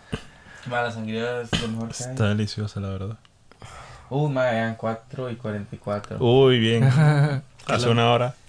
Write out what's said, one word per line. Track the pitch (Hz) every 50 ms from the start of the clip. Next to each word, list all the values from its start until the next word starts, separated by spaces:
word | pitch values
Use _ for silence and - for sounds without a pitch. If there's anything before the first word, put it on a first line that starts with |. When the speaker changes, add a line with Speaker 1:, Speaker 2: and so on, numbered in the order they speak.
| - - - - - - - - - - - - -
Speaker 1:
Mae, | 127 123 120 120
la | 117
sangría | 110 113 110 110 110 113 117 120 123 123
es | 120 110 - -
lo | 120 113
mejor | 110 113 113 117
que | - - 123
hay. | 127
Speaker 2:
Está | 131 127 110 101
deliciosa, | 104 107 107 101 - 107 107 101 - 104
la | 98 98
verdad. | 95 92 95 104 113 - _ _ _ _ _ - - - - - - - - - - - - -
Speaker 1:
Uy, | 123 139 151 147
mae, | 135 131 127 123 113
eran | 113 113 113 110
cuatro | - - 113 113 - - - - 131 131 123
y | 117
cuarenta | 113 - 110 104 104 101 - -
y | -
cuatro. | - 107 104 104 107 - - -
Speaker 2:
Uy, | - 117 120 135 135 131 127 120
bien. | 113 113 117 117 127
Speaker 3:
<laughs> | 135 127 156 156 151 151 147 147 151 139 135 - - _ - -
Speaker 2:
Hace | - 131 110 120 117
una | 117 120 117 117
hora | 120 117 123 127 - - -